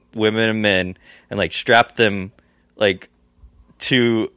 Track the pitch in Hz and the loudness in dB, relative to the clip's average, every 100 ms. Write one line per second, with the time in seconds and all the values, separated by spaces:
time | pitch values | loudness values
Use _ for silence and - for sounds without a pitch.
0 | _ 113 107 110 113 110 104 92 92 95 | _ -2 -2 0 -2 0 0 0 -2 -10
1 | - - _ 101 87 - - 117 - - | -20 -20 _ -6 -4 -4 2 2 2 0
2 | 110 98 95 - _ _ _ - 104 95 | 0 0 -10 -16 _ _ _ -2 -2 -2
3 | - _ _ _ - _ _ _ - 131 | -10 _ _ _ -20 _ _ _ -2 0
4 | 120 113 104 | 2 0 -4